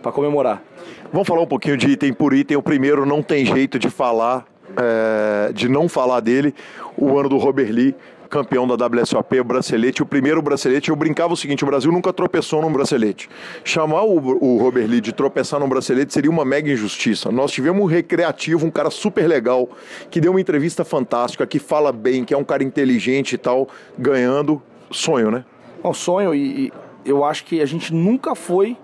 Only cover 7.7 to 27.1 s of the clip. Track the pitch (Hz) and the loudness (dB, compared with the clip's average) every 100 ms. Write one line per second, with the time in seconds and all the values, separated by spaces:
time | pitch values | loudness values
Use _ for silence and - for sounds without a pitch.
7.7 | 113 131 135 - - - 147 127 131 127 | 2 2 0 -14 -20 -6 -4 0 0 0
8.7 | 117 120 120 113 113 - 131 120 123 - | 0 0 0 0 -2 0 0 2 -2 0
9.7 | 117 123 120 147 143 135 160 147 139 147 | 0 0 0 -2 0 2 0 0 0 2
10.7 | 156 147 151 160 151 170 165 143 139 143 | 0 0 -2 0 0 0 -2 -4 -2 0
11.7 | 139 135 175 185 175 180 170 - 156 160 | 2 2 2 0 -2 -2 -2 -2 -2 0
12.7 | 147 135 131 107 95 - - - - - | 0 0 0 0 -2 -12 -18 -18 -12 -4
13.7 | 170 156 156 220 180 131 131 135 120 127 | -2 0 2 2 2 2 2 2 4 4
14.7 | 127 110 120 110 - 139 135 127 143 139 | 2 2 0 -2 -2 0 0 -2 -2 0
15.7 | 131 - 127 143 - 143 165 135 139 156 | -2 0 0 0 0 0 2 0 0 0
16.7 | 127 104 - - 101 107 117 135 - 135 | -2 -2 -2 -2 -2 -2 0 -2 0 0
17.7 | 190 202 170 165 175 170 - - 160 160 | 2 2 0 0 0 0 -2 -2 0 0
18.7 | 156 147 - 214 185 165 151 113 127 127 | 0 -2 -2 -2 0 2 2 2 0 0
19.7 | - - - - 170 165 190 185 151 156 | -6 -20 -20 -6 0 2 2 0 0 0
20.7 | - 160 156 123 120 120 - 131 151 - | -4 -4 -2 -2 0 -2 -2 -2 -2 0
21.7 | 151 147 120 117 127 120 - - 143 135 | 0 2 0 -2 -2 0 -2 0 -2 -2
22.7 | 147 135 120 107 135 135 123 131 127 135 | 0 2 2 0 -2 -2 -4 -2 -2 -2
23.7 | - - - 147 135 123 139 147 151 - | -8 -20 -4 0 2 2 2 0 -2 -4
24.7 | - - - - 143 107 120 127 - - | -20 -14 -6 0 2 2 0 -6 -20 -20
25.7 | - 175 151 - 185 196 147 139 127 135 | -8 -6 -4 -2 0 2 0 -2 -2 -6
26.7 | - - - 131 | -6 -20 -14 -2